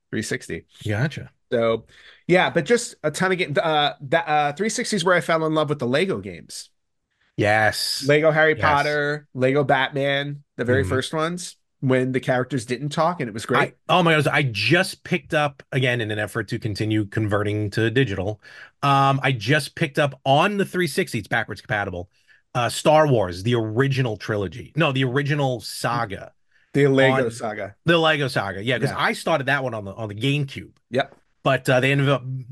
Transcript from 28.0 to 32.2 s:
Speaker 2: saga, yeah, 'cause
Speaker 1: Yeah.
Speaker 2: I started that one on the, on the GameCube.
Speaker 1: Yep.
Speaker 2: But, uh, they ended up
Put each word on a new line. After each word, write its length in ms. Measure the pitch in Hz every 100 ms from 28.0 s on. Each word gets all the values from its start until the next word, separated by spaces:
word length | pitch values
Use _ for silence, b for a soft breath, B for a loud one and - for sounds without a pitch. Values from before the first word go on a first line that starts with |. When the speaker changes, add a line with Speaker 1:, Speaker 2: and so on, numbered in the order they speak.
| 160 156 139
Speaker 2:
saga, 340 | 131 98 95
yeah, 160 | 113 123
'cause 120 | 135
Speaker 1:
Yeah. 60 | 95
Speaker 2:
I 160 | 165
started 340 | 233 - 160 131
that 180 | 143
one 100 | 131
on 100 | 113
the, 100 | 98
on 140 | 95 110
the 60 |
GameCube. 580 | 104 135 143 139 - - _ _
Speaker 1:
Yep. 240 | 123 - - _ _
Speaker 2:
But, 240 | 147 131 139
uh, 120 | 127
they 120 | 131
ended 160 | 139 139
up 140 | 135